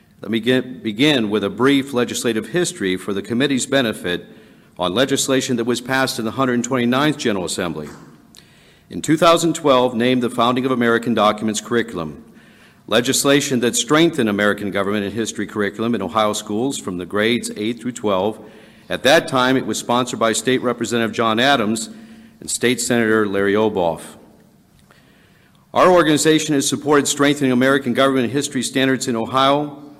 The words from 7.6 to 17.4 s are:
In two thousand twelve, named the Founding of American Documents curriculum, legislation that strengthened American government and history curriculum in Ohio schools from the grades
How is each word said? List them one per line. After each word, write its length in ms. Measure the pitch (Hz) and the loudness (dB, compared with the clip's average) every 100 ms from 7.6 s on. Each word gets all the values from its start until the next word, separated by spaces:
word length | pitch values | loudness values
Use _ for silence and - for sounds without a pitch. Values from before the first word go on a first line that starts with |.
| 87 76 76 - - - _ - - _ _ _ - | -6 -6 -12 -16 -20 -20 _ -20 -20 _ _ _ -14
In 120 | - | -8
two 160 | - 156 | -2 4
thousand 360 | 170 165 165 | 4 4 2
twelve, 400 | - 147 127 123 | 0 4 4 4
named 280 | 113 123 127 | 2 2 2
the 80 | 117 | 0
Founding 340 | - 120 127 | 0 0 2
of 60 | 131 | 0
American 420 | 123 117 117 120 | 2 2 2 2
Documents 480 | 107 104 107 110 107 | 2 2 2 -2 -4
curriculum, 640 | - 117 113 87 78 69 - - - - - _ - | -2 -2 -2 -6 -8 -12 -20 -20 -20 -20 -20 _ -2
legislation 760 | 110 123 123 139 143 143 127 | 0 2 0 2 2 2 0
that 160 | 120 - | 0 -2
strengthened 540 | - 151 170 156 113 | 2 4 4 2 0
American 400 | 101 104 101 101 | 2 0 0 -4
government 340 | 95 98 104 | -4 -2 -2
and 80 | 98 | -4
history 340 | 110 107 - 101 | -4 -6 -6 -6
curriculum 480 | 110 98 98 113 | -4 -4 -4 -4
in 60 | 113 | -2
Ohio 320 | 92 110 107 | -2 0 0
schools 460 | 104 - 104 135 135 | -2 -6 -4 -4 -4
from 180 | 107 90 | -8 -8
the 80 | |
grades 460 | 87 98 110 120 | -4 0 0 0